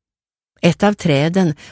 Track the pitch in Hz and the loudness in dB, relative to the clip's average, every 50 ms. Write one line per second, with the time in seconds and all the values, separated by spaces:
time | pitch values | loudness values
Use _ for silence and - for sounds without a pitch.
0 | _ _ _ _ _ _ _ _ _ _ _ - - 180 - - 208 208 208 - | _ _ _ _ _ _ _ _ _ _ _ -2 -2 -2 0 2 0 -2 -2 -2
1 | - 170 139 135 147 165 180 190 185 156 151 - - - | -2 -2 0 0 0 0 0 0 0 -2 -2 -6 -12 -16